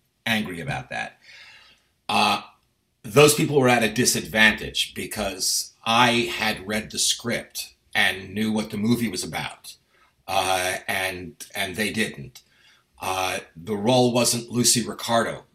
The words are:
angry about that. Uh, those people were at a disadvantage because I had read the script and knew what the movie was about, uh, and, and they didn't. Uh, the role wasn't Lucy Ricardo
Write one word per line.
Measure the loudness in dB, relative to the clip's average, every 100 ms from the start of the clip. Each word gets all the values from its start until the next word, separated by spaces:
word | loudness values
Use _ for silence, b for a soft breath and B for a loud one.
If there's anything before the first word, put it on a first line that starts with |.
| _ _ -2
angry | -2 -2 -8
about | -8 -8 -8
that. | -8 -10 -12 B B B B B B B _ -4
Uh, | 2 2 2 -4 _ _ _ _ _
those | 0 6 8 6
people | 2 4
were | 6
at | 6
a | 2
disadvantage | 2 2 0 0 4 4 4 -4 -4 -4 -4
because | -8 -4 -6 -4 -2 -2 -4 _ 0
I | 4 4 4 -2 -2
had | -2 -4 -4
read | -6 -4
the | -2
script | -2 -2 -4 -6 -6 -12 -12 _ _
and | 0 0 0 -6
knew | -4 -2
what | -2 -4
the | -2
movie | 0 0 0
was | -4
about, | -6 -6 -8 -10 -20 -20 b b b b -6
uh, | -2 0 0 0 -4 -4
and, | -2 -2 -6 -10 -14 -12 -8
and | -6 -2
they | -2
didn't. | -2 -4 -4 -16 -18 _ b b b b -12
Uh, | -6 -2 -2 -4 -10 -14
the | -8 -2
role | 2 4 4
wasn't | 4 2 0 -4
Lucy | 0 2 2 0
Ricardo | -6 0 0 0 -4 -14